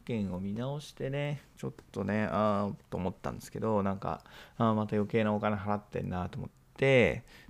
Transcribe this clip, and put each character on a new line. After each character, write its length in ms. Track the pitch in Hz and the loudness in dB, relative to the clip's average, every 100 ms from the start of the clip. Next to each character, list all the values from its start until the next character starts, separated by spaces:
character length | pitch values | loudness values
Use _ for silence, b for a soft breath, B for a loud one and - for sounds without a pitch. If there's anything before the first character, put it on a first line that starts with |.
| - | -6
険 260 | 117 98 | -2 -2
を 60 | 90 | -4
見 160 | 98 113 | -4 -4
直 240 | 131 143 | -6 -6
し 120 | 147 | -10
て 200 | - 135 | -8 -4
ね、 320 | 143 147 143 - - | -2 -2 -4 -8 -10
ち 80 | 131 | -10
ょ 20 | |
っ 60 | - - | -10 -10
と 120 | - | -4
ね、 240 | 98 107 107 | 0 0 0
あ 400 | 98 107 101 101 | 2 2 2 0
ー 20 | - - | -4 -6
と 80 | 92 | -4
思 140 | 90 | -4
っ 20 | |
た 160 | - - | -4 -6
ん 60 | - | -8
で 60 | |
す 80 | - | -10
け 80 | 101 | -4
ど、 240 | 110 104 | 0 2
な 100 | 98 | 2
ん 60 | 98 | -2
か、 240 | 87 80 B B B - | -4 -6 B B B 0
あ 140 | 113 | 2
ー、 20 | |
ま 140 | 107 107 | 2 2
た 80 | 107 | 0
余 120 | 101 | 2
計 160 | 113 | 2
な 120 | 110 107 | 2 2
お 40 | |
金 160 | 107 104 | 2 0
払 200 | 104 104 | 0 -2
っ 80 | |
て 180 | - - | -2 -6
ん 80 | 95 | -4
な 180 | 90 90 | -4 -4
と 100 | - | -6
思 80 | - | -10
っ 20 | - _ - | -12 _ 0
て、 460 | 135 131 95 58 - B | 6 8 6 4 -6 B